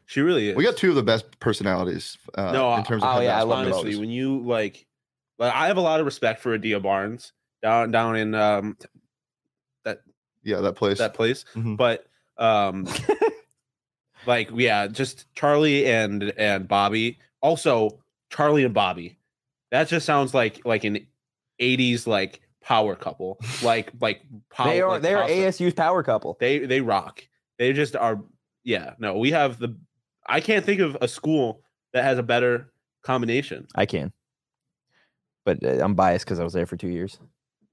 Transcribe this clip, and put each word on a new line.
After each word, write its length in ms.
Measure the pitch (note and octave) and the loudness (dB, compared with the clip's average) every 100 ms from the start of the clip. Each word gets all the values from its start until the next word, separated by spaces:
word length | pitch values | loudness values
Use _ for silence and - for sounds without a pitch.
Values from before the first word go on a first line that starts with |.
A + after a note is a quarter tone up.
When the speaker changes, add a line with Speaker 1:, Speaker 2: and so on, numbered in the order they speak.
| - | -8
Speaker 1:
She 140 | C#3 | 0
really 300 | E3 D#3 G#2 | 2 2 0
is. 60 | G2+ | 2
Speaker 2:
We 60 | |
got 120 | A3 A#3+ | 0 2
two 140 | F#3 | 4
of 40 | |
the 80 | C#3+ | 4
best 380 | A2+ A2+ - - | 4 2 -2 -4
personalities, 760 | A#2 G#2 G2 F2+ F2+ F2 - - - - | -2 0 0 0 -2 -4 -8 -16 -12 -6
uh, 160 | G2 | -2
Speaker 1:
No, 220 | C3 B2+ A#2 | 0 0 0
Speaker 2:
in 80 | |
terms 180 | - A2+ | 0 0
of 60 | B2 | 0
Speaker 3:
oh, 40 | |
Speaker 2:
head 100 | B2 | 2
Speaker 3:
yeah, 140 | B2 G#2+ | 2 2
I 40 | |
love 220 | A2+ B2+ | 2 0
Speaker 2:
basketball 140 | B2+ F#2 | 0 -2
Speaker 1:
honestly, 20 | G#2+ | -2
Speaker 2:
coaches. 80 | G#2 | -4
Speaker 1:
when 100 | A2 | -6
you, 300 | B2 C3+ C3+ | -4 -2 -2
like, 440 | A#2+ A2+ G#2 - _ _ _ _ _ - | 0 -2 -2 -6 _ _ _ _ _ -4
like, 140 | A#2+ | -2
I 120 | A#2+ E3 | 2 0
have 100 | F#3 | 2
a 20 | |
lot 200 | E3 D#3+ | 2 2
of 60 | C#3+ | 0
respect 340 | - A#2 A2 | -2 -2 -2
for 100 | B2 | -2
Adia 240 | A2 G#2+ G2+ | -2 -2 -2
Barnes 520 | G2 G2 G2+ A#2+ - _ _ _ | 0 -2 -2 -8 -16 _ _ _
down, 280 | A2 A#2 A2+ | 0 2 2
down 240 | A2+ A2+ A2 | 2 2 0
in, 180 | G#2+ | 0
um, 420 | A2 G#2 G#2 G#2 G#2 | 2 2 2 -2 -10
t-, 80 | - _ _ _ _ _ _ _ _ _ | -18 _ _ _ _ _ _ _ _ _
that 160 | A2+ G2 _ _ _ _ | -10 -10 _ _ _ _
Speaker 2:
Yeah, 180 | G#2+ F#2 | -4 -2
that 140 | F#2+ - | 0 0
place. 220 | G#2 G2+ | 0 0
Speaker 1:
that 160 | A2 | -2
place. 300 | - A2+ C3 - | 0 -2 -2 -8
Speaker 2:
Mm-hmm. 220 | A2+ A2+ G#2+ | -6 -4 0
Speaker 1:
But, 300 | B2 A2+ - _ _ - | 2 0 -6 _ _ -2
um, 500 | A2+ G#2 G2 F#2+ F#2 - - - G#4+ A4 - _ | 2 2 2 -2 -6 -6 -4 0 -2 -2 -12 _
Speaker 3:
<laughs> 640 | _ _ _ _ _ _ B2 | _ _ _ _ _ _ -2
Speaker 1:
like, 240 | A#2+ G#2+ | 0 0
yeah, 320 | A#2 A#2+ G#2 G2+ | 0 2 2 0
just 460 | A2 C3 - - | -4 -6 -8 -20
Charlie 520 | - D3 D3 D#3 C#3+ C3 | -2 2 4 4 4 4
and, 380 | A2+ G#2+ G2+ G2+ G#2+ | 2 0 -2 -4 0
and 320 | G#2+ G2 F#2+ | 0 0 0
Bobby. 500 | G2+ G2+ A2 A#2 - _ _ | 2 2 0 -2 -6 _ _
Also, 600 | C#3+ D#3+ D#3+ A#2 G#2+ - _ _ _ | 0 0 2 2 0 -2 _ _ _
Charlie 340 | - D3+ D3+ | -2 2 2
and 100 | B2+ | 2
Bobby. 440 | G#2+ F#2+ F2 F2 - _ _ _ _ _ | 2 0 -4 -12 -20 _ _ _ _ _
That 180 | B2 D#3+ | -2 0
just 160 | E3+ | 0
sounds 300 | D3 C#3+ C3 | 0 0 2
like, 260 | C3 A2+ - A#2+ | 2 0 -2 -2
like, 180 | A2 | -2
an 220 | G#2 G#2 - _ _ _ _ - | 0 -4 -8 _ _ _ _ -4
eighties, 480 | B2 B2+ B2 A#2+ A#2 | 0 2 2 0 0
like, 340 | G2+ G2 - _ _ | -2 -2 -8 _ _
power 320 | - A#2 G#2+ | 0 2 2
couple. 440 | F2+ - - F#2 F#2+ A#2 | -2 -8 -8 -10 -10 -10
Speaker 2:
<laughs> 120 | - | -2
Speaker 1:
Like, 300 | A#2+ A2+ - A#2+ | 0 0 -2 -4
like, 220 | A2 G2+ - G#2+ - | -4 -4 -12 -20 -14
power, 180 | - C3 | -2 0
Speaker 3:
They 120 | F3 | 2
are, 60 | F#3+ | 0
Speaker 1:
like, 120 | E3+ | 0
Speaker 3:
they 120 | E3 | 0
are 80 | G3+ | 0
Speaker 1:
Casa. 100 | D3+ | 0
Speaker 3:
A 120 | F3+ F#3+ | 0 0
S 140 | F#3 | 0
U's 140 | F3+ | -2
power 280 | D#3+ D#3+ F3+ | 0 0 0
couple. 340 | C3+ A2+ - - | 0 -2 -2 -2
Speaker 1:
They, 200 | B2 C#3 | 0 0
they 200 | C3 C3 | 0 0
rock. 460 | A#2 G2 - - - _ _ - | 0 -2 -2 -12 -20 _ _ -2
They 140 | B2 | 0
just 220 | C#3 B2+ C#3 | 2 0 0
are. 240 | A2+ G#2+ - _ _ _ | 0 -2 -6 _ _ _
Yeah, 280 | A#2+ G2 - - | -4 -4 -6 -8
no, 180 | G#2+ G2 | -4 0
we 140 | C3 | 2
have 280 | D#3+ C#3 A#2 | 2 0 -2
the, 160 | A#2+ A2 - _ _ _ - | -8 -8 -18 _ _ _ -2
I 140 | C#3+ | -2
can't 240 | A3 A3 G#3+ | 2 0 2
think 140 | G3 | 0
of 160 | E3 C#3+ | 0 -2
a 80 | B2 | -4
school 540 | - D3+ D#3 A#2+ G#2+ _ _ _ | -4 0 0 0 -4 _ _ _
that 100 | B2+ | -2
has 140 | C3+ B2+ | 0 0
a 40 | |
better 480 | A#2+ A#2+ B2 A#2+ C3 _ _ _ | 0 2 2 0 -4 _ _ _
combination. 640 | - B2+ A#2 B2+ C#3 D2+ - | -4 -2 0 -2 -4 -10 -6
Speaker 3:
I 120 | - G#2 | -2 0
can. 260 | E2+ D2 - _ _ _ _ _ _ _ _ _ _ _ _ G2+ | -2 -6 -10 _ _ _ _ _ _ _ _ _ _ _ _ -2
But, 180 | E2 | 0
uh, 180 | B1+ B1+ | 0 0
I'm 120 | F2+ | 2
biased 320 | F#2+ F#2 F2 - | 2 2 2 -2
'cause 120 | F2 | -6
I 60 | |
was 80 | E2+ | -4
there 140 | F2 F2 | -4 -4
for 100 | F2 | -6
two 120 | F2+ | -6
years. 300 | F2 F#2+ - - _ _ _ _ | -6 -8 -12 -20 _ _ _ _